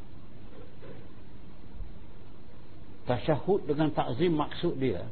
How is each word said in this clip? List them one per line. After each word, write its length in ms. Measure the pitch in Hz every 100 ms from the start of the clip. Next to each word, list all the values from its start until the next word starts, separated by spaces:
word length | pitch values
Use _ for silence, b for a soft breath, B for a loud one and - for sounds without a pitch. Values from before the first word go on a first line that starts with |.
| - - - - - - - - - - - - - - - - - - - - - - - - - - - - - - -
Tasyahud 560 | 123 - 135 175 196 147
dengan 240 | 143 156
takzim 400 | 156 139 120 180
maksud 480 | 151 139 - 170 131
dia, 320 | 131 90 117